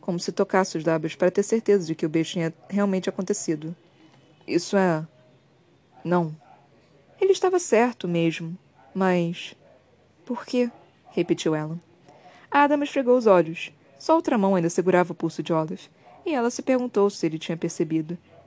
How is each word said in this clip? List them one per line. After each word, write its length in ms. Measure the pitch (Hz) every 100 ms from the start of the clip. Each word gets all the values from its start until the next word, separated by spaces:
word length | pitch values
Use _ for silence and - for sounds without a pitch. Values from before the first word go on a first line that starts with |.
como 180 | - 175
se 120 | -
tocasse 480 | 190 196 190 190 165
os 40 |
lábios 300 | 156 160 156
para 160 | - 180
ter 140 | 190
certeza 420 | 202 226 - 202 160
de 80 |
que 140 | 160 160
o 20 |
beijo 220 | 160 160
tinha 200 | 180 165 - -
realmente 400 | 196 202 190 185
acontecido. 680 | - 185 208 - 151 156 175 _ _ - _ _ _ -
"Isso 280 | 151 - 202
é... 300 | 185 156 160 _ _ _ _ _ _ _ _ -
não." 320 | 165 175 160 156 - - _ _ _ _ _ _
Ele 100 | 392
estava 280 | 370 370 359
certo 480 | - 220 247 - 180
mesmo, 500 | 170 165 160 165 180 _ _ - 185
mas... 600 | 190 180 170 180 - - _ - _ _ _ _ -
"Por 180 | 240
quê?" 280 | - 247 240 - - _ -
repetiu 420 | - 170 160 165
ela. 260 | 156 151 170 - _ - - - - -
Adam 320 | 285 285 294
esfregou 340 | 285 277 247 247
os 120 | 220
olhos. 440 | 180 160 170 - - _ -
Sua 160 | - 330
outra 240 | 339 247
mão 160 | 196 190
ainda 160 | 165
segurava 400 | - 180 180 170
o 40 | 165
pulso 280 | 165 -
de 100 | 151
Olive, 300 | 160 156 185 - _ - - -
e 80 |
ela 160 | 277 233
se 140 | -
perguntou 440 | - 254 247 208 202
se 120 | - 165
ele 100 | 160
tinha 180 | - 170
percebido. 640 | 165 - 160 160 156 175 - -